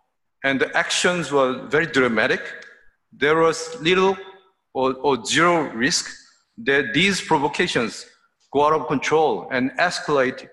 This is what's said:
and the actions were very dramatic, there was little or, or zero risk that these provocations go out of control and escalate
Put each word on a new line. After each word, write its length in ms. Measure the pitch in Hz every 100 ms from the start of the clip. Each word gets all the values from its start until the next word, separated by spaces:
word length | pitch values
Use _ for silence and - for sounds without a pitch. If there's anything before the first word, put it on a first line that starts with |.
| _ _ _ _
and 160 | 135 131
the 160 | 143 165
actions 560 | 170 - 185 180 139
were 360 | 143 131 123 -
very 180 | 147 165
dramatic, 560 | 139 123 110 127 180 - - - - - _ _
there 240 | - 147 160
was 420 | 160 156 - 127
little 360 | 160 185 190 190 - - _ _ _
or, 200 | 135 131 131
or 280 | 143 131 -
zero 440 | 139 175 170 135
risk 400 | 113 135 - - - - _ _ -
that 340 | 117 139 127
these 280 | 131 196 185
provocations 840 | - 160 147 - 180 139 110 - - _ _ _ _
go 140 | 135 147
out 80 |
of 140 | 156 -
control 600 | 139 - 156 151 98 -
and 200 | 127 131 -
escalate 680 | 175 - - 143 127 127 -